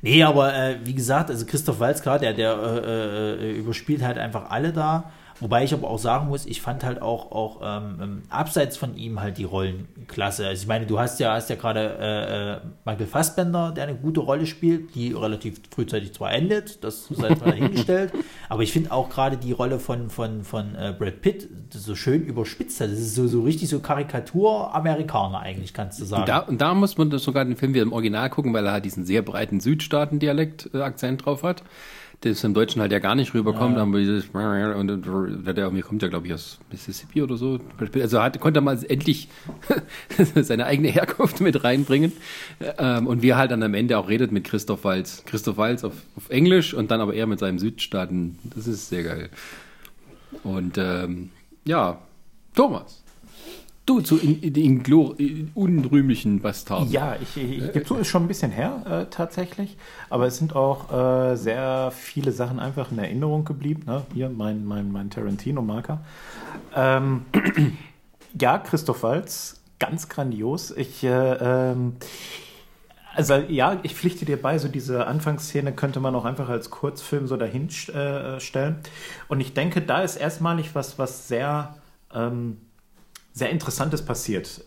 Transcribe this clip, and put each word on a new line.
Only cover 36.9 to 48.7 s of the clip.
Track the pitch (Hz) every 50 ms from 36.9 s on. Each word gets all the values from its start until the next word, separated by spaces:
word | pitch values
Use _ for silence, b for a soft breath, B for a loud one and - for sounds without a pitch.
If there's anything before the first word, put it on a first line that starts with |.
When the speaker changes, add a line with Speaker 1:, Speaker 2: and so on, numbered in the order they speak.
| 101 - - - - 156
Speaker 2:
oder | 147 127 127 113
so. | 120 131 131 123 - - - - 113 104 -
Also | 135 127 110 113 117 107
hat, | 131 - -
konnte | - 156 156 151
man | 139 143 135 117 -
endlich | - 135 135 143 - 151 - - - B B B B B - - - 294 -
<laughs> | - - - - - - - - 196 - - 160
seine | 135 - 123 110 123
eigene | 131 143 139 151 143
Herkunft | 101 - 175 185 - - 277 160 - -
mit | 190 180 147 139 -
reinbringen. | 123 123 139 143 - 135 139 156 160 160 - B B B B B B B B - - 147 -
Ähm, | 143 131 123 117 113
und | 127 120 120
wie | 113 127
er | 123 123
halt | 135 127
dann | 123 113
am | 110 110 104
Ende | 101 120 120 120 107
auch | 95 90
redet | 107 117 127 110
mit | 104 101 -
Christoph | - - 104 - - 107 82 -
Waltz. | 101 92 95 92 - - - - -
Christoph | - 110 - - 101 98
Waltz | 107 113 123 123 -
auf, | 104 80 - - - -
auf | - - -
Englisch | 127 127 156 180 185 185 160 - -
und | 135 107 104
dann | 113 113
aber | 110 101 101
eher | 107 113 110
mit | 104 92
seinem | 104 95 92 92
Südstaaten. | 95 110 107 - - - - 98 92 87 90 90 87 85 85 - - 113 -
Das | 113 107
ist | 120